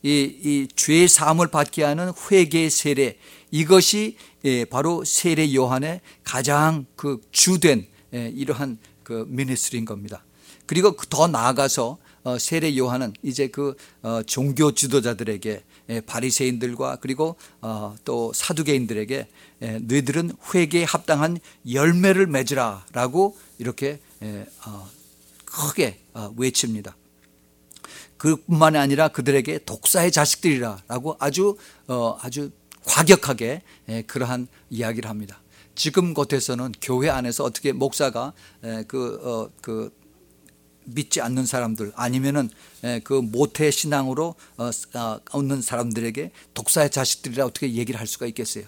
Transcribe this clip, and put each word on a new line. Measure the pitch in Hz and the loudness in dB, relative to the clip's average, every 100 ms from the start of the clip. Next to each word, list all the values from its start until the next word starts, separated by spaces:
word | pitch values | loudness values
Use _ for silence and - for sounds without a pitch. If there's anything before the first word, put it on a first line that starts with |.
이, | 143 | 2
이 | 147 139 - 151 143 135 - | 2 2 -2 0 0 -2 -2
죄 | - 156 175 | 4 6 8
사함을 | - 156 160 170 | 6 6 4 4
받게 | 156 147 - | 2 0 2
하는 | 151 151 180 175 - | 0 0 -4 -6 4
회개 | 196 170 160 160 | 6 6 4 2
세례, | - 147 139 131 - - - _ | 0 0 2 0 -2 -20 -20 _
이것이, | 151 156 185 - 208 214 220 - _ 143 | -2 6 6 8 2 -2 -6 -20 _ 0
예, | 127 117 | 0 0
바로 | 123 151 170 - | 0 0 -2 -2
세례 | - 175 156 156 | 0 2 2 4
요한의 | 131 127 131 151 175 - - | 4 2 0 -2 -8 -14 -16
가장 | - 127 135 147 156 160 131 - | -6 -4 2 4 4 2 -4 -8
그 | 147 123 _ | -4 -4 _
주된, | - - 185 160 127 92 _ _ | 2 4 6 6 4 0 _ _
예, | 120 117 120 | -10 -8 -8
이러한 | 135 123 139 110 - _ | -4 -4 -4 -8 -16 _
그 | - 113 113 | -12 -10 -6
미니스트리인 | 127 135 127 - 123 113 | -4 -2 -2 -4 -6 -8
겁니다. | 104 104 104 _ _ - - - | -10 -12 -16 _ _ -20 -20 -4
그리고 | 156 196 - | 4 4 2
그 | - | -6
더 | - 165 | 2 2
나아가서, | 135 117 127 139 135 117 143 _ _ | 4 2 2 0 0 -2 -6 _ _
어, | 131 123 | -6 -4
세례 | - 160 156 135 | -2 0 0 0
요한은 | 127 127 123 104 | 0 -2 -4 -6
이제 | 147 127 135 | -8 -2 -4
그, | - 143 135 - _ | -2 -6 -6 -18 _
어, | 110 113 107 | -6 -6 -4
종교 | - 139 131 151 | -2 -2 4 2
지도자들에게, | - 139 139 117 107 110 104 110 104 _ _ - | 4 2 2 0 -4 -6 -6 -6 -8 _ _ -10
예, | 113 | -8
바리새인들과 | 107 123 127 - 131 123 123 120 131 131 | -6 -6 -2 0 0 0 -4 -4 -6 -6
그리고, | - 131 160 175 - _ | -8 -2 -4 -4 -20 _
어, | 110 110 104 107 - | -10 -8 -10 -12 -6
또 | 120 113 | -4 -2
사두개인들에게, | - - 151 151 139 117 107 107 135 120 _ - _ | -4 -4 -2 0 0 0 -4 -4 -6 -8 _ -20 _
예, | 117 110 | -8 -8
"너희들은 | 113 139 131 147 170 - - | 0 0 2 -2 -2 -8 -2
회개에 | 185 165 160 165 | 0 2 2 0
합당한 | 165 - 151 160 170 - - 120 | -2 2 2 2 -2 -10 -18 -4
열매를 | 127 156 175 196 190 190 | 2 4 6 6 6 4
맺으라"라고 | 135 127 135 120 98 - 123 123 151 196 - - _ | 2 0 0 -2 -4 -8 -2 0 2 0 -2 -20 _
이렇게, | 120 117 139 147 _ - | -8 -4 -4 -6 _ -14
예, | 107 104 101 - 110 | -12 -10 -14 -18 -18
어, | 101 95 - - _ _ _ - | -16 -18 -20 -20 _ _ _ -14
크게, | - 147 156 139 95 _ | -6 -4 0 -2 -2 _
어, | 117 104 117 | -14 -12 -2
외칩니다. | 127 123 120 107 98 - _ _ _ _ _ _ _ - - - - _ | -2 0 -2 -4 -10 -18 _ _ _ _ _ _ _ -20 -20 -20 -20 _
그뿐만이 | 151 156 - 165 156 156 | 0 0 0 4 6 6
아니라 | 139 139 156 | 2 4 2
그들에게 | - 131 139 143 156 - | 2 2 2 2 -6 -8
"독사의 | - - 185 175 | -4 0 2 4
자식들이라"라고 | 160 147 - 175 135 117 98 - 123 143 151 | 4 2 2 2 0 -2 -8 -8 -8 -6 -4
아주, | 139 143 202 202 - - - | -2 2 0 0 -12 -20 -8
어, | 127 117 - | -4 -4 -4
아주 | 127 131 143 - _ - - | -10 -8 -10 -12 _ -14 0
과격하게, | - 160 185 - 117 117 151 - - - | 2 8 8 8 -2 -2 -6 -10 -20 -10
예, | 113 | -10
그러한 | 110 127 123 127 123 _ _ | -8 -6 -4 -4 -8 _ _
이야기를 | 113 113 117 113 | -6 -4 -4 -8
합니다. | 107 101 - _ _ - - | -10 -12 -16 _ _ -20 -6
지금 | 151 165 175 | 0 2 0
겉에서는 | 151 139 139 - 123 127 107 | 0 0 -2 -2 -6 -6 -10
교회 | - 127 151 | -4 0 0
안에서 | 135 123 117 | 0 -4 -4
어떻게 | 127 - 139 | -4 -2 -4
목사가, | 131 131 - 139 117 131 - - _ | -2 -2 0 -2 -2 -10 -12 -20 _
에, | 117 113 110 | -12 -10 -8
그, | 131 123 110 | -6 -6 -8
어, | 127 113 107 _ | -6 -6 -8 _
그 | - 110 107 _ _ _ _ _ _ _ _ _ - | -10 -8 -8 _ _ _ _ _ _ _ _ _ -10
믿지 | 117 139 - | -8 -4 -4
않는 | 120 127 127 | -2 -4 -2
사람들 | 131 117 110 104 - | -2 -4 -6 -8 -6
아니면은, | 120 127 135 147 120 - - - | -4 -2 -2 -2 -4 -8 -20 -12
에, | 120 120 | -8 -8
그 | - | -2
모태 | 135 120 117 143 - 151 | -2 -2 0 0 2 0
신앙으로, | 139 151 143 131 131 165 170 - - | 0 -2 -2 -2 -4 -6 -8 -20 -10
어, | 120 - - | -8 -8 -10
아, | 120 117 107 - | -8 -6 -8 -8
없는 | 143 139 139 | -4 -2 -2
사람들에게 | 113 117 120 110 117 113 170 - - | -4 -4 -4 -4 -6 -6 -10 -14 -14
"독사의 | - 117 170 147 | -8 -2 2 2
자식들이라" | 135 131 - 147 120 131 | 2 -2 -2 -6 -2 -2
어떻게 | - 139 | -2 -4
얘기를 | 117 120 113 | -4 -4 -6
할 | 110 | -8
수가 | - 123 | -8 -8
있겠어요? | 113 110 110 | -8 -8 -8